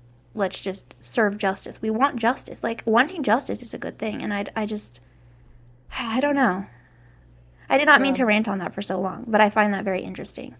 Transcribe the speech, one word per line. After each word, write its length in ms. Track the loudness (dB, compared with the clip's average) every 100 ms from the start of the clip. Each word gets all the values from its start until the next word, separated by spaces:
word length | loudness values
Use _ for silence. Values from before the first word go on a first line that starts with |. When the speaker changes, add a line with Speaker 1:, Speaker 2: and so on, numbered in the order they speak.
| -20 -20 _
Speaker 1:
Let's 260 | -4 -2 -2
just 340 | -6 -8 -12 -18
serve 360 | -6 2 2 2
justice." 440 | -2 -2 -8 -6
We 80 | -4
want 240 | 2 0 2
justice. 460 | 0 0 -8 -6
Like, 200 | -6 -4 2
wanting 380 | 2 2 0
justice 380 | 2 2 0 -8
is 120 | -8
a 40 | -8
good 220 | -10 -6
thing, 240 | -6 -4
and 100 | -4
I, 120 | -4 -4 -6
I 100 | -4
just, 360 | -6 -10 -16 -20 -20 -20 -20 -20
<sighs> 520 | -20 -20 -20 -14 -8
I 220 | -2 0
don't 140 | 2 4
know. 300 | 4 2 -6 -16 _ _ -20 -20 -20 -20 -20 -20 0
I 80 | 2
did 60 | 6
not 140 | 6
mean 120 | 6
Speaker 2:
Yeah. 40 | 2
Speaker 1:
to 80 | 2
rant 200 | 2 0
on 120 | -4
that 140 | -6
for 80 | -6
so 160 | -4 -4
long, 240 | -4 -6 0
but 140 | 4
I 80 | 4
find 240 | 4 2
that 100 | 0 -2
very 160 | -4
interesting. 540 | -6 -10 -12 -12 -14 -14